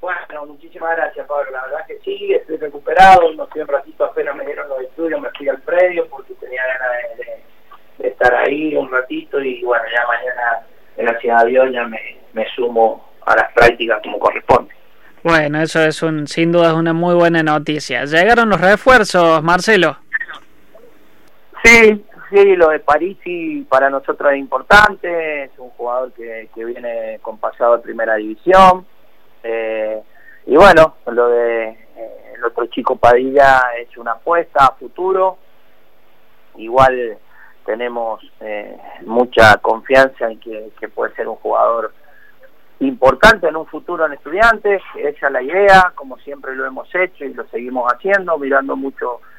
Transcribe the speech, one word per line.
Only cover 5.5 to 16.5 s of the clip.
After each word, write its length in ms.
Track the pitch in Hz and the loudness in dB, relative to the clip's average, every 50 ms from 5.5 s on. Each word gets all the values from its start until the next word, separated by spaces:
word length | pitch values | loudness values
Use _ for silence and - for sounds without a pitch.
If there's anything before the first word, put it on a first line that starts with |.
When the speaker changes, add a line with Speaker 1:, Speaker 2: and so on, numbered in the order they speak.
| 135 135 - | -6 -6 -6
Speaker 1:
predio 440 | - 170 175 180 180 180 170 - - | -4 0 0 0 0 0 -2 -6 -6
porque 260 | - - - - 381 | -8 -20 -18 -20 -20
tenía 280 | - - - 127 - - | -18 -16 -14 -10 -8 -6
ganas 220 | 127 - - - 127 123 120 120 117 117 | -6 -6 -6 -6 -6 -6 -6 -8 -12 -12
de, 80 | - - | -14 -16
de, 800 | - - - - - - - - - - - - - - - - | -16 -16 -18 -20 -20 -20 -20 -20 -20 -20 -20 -20 -20 -18 -8 -8
de 60 | 123 | -8
estar 260 | - - 123 123 123 | -4 0 0 0 2
ahí 400 | 120 123 127 139 147 156 156 147 | 2 0 -2 -2 -2 -4 -4 -2
un 140 | 143 135 131 | -4 -4 -2
ratito 500 | 131 127 127 - 156 160 156 - - 143 | -4 -4 -4 -4 -8 -12 -12 -6 -6 -6
y 220 | 135 131 123 120 123 | -6 -6 -8 -8 -4
bueno, 220 | 123 120 117 113 113 117 | -2 -2 -2 -2 -2 -4
ya 120 | 120 120 | -4 -2
mañana, 600 | 120 117 117 127 127 123 120 120 117 117 - - - - - - - - | -2 -4 -4 -4 -8 -8 -6 -4 -4 -6 -6 -10 -16 -20 -20 -20 -20 -10
gracias 460 | - 117 117 117 117 - 120 117 117 117 | -6 -4 -4 -4 -4 -4 0 2 2 2
a 20 | |
Dios, 220 | 120 127 127 131 131 127 | 2 4 2 2 2 0
ya 120 | 123 117 | -6 -8
me, 340 | 113 110 110 - - - - - - - | -8 -8 -12 -14 -14 -18 -20 -20 -16 -8
me 120 | 113 110 - - | -8 -8 -8 -6
sumo 540 | - 123 120 120 117 113 110 110 - - - - - - | -6 -4 -2 0 2 2 2 0 -4 -14 -20 -20 -12 -4
a 100 | - 113 | -2 0
las 160 | 113 110 - - | 0 0 0 2
prácticas 480 | 117 120 120 117 117 117 113 113 107 - | 4 4 4 4 2 -2 -4 -4 -4 -4
como 160 | - - - | -10 -10 -2
corresponde. 560 | - - - 117 - - 135 120 - - - - - - - - - - - - - | -2 -2 -2 -2 -2 0 0 0 0 -4 -20 -20 -20 -20 -20 -20 -20 -20 -20 -8 -2
Speaker 2:
Bueno, 380 | - 165 160 151 147 147 151 | 0 0 2 0 0 -2 -2
eso 200 | 160 160 - 165 160 | -4 -2 0 0 0
es 200 | 156 156 - - | 0 0 -2 -4
un, 240 | 165 160 151 147 | -4 -4 -4 -6
sin 240 | 139 - - 165 170 | -6 -4 -2 0 2